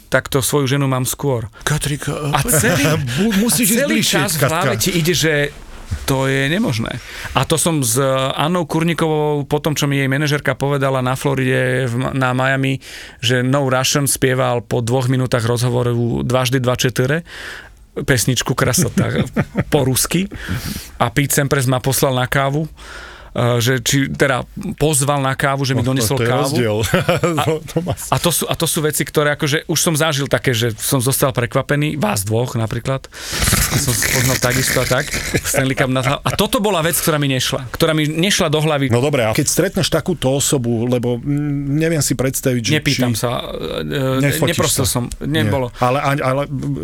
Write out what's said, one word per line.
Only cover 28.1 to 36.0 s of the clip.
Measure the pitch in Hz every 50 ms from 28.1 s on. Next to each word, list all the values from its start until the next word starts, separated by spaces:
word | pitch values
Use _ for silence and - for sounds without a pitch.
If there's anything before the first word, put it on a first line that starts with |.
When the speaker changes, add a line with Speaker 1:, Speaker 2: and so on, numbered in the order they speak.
| -
Speaker 1:
to | 131 - 175
sú, | 156 - -
a | - 135
to | - 170
sú | 151 - 175
veci, | 147 151 143 -
ktoré | 160 - - 160 147 147 147
akože | - 165 147 139 160 -
už | - 170 139
som | - 180 165
zažil | 139 160 165 147 135 143
také, | 117 - 123 - 139 123
že | 110 117 120 107
som | - - - - 135
zostal | 113 131 131 - - 135
prekvapený, | 120 - 120 117 - 135 131 - 147 143 147 151 156
vás | 147 165 214 208 107 95
dvoch | 104 110 113 127 127 -
napríklad, | 117 110 110 - 117 - - 135 135 - - - - - - - - - - - - - - -
som | 123 - 127 120
poznal | 107 - - - 135 120 131 131 -
takisto | - 123 127 131 131 - - 135
a | 123
tak, | 123 127 127 147 - - - - - - 135
Stanley | - - - - 131 131 131
Cup | - 143 127
na, | 127 131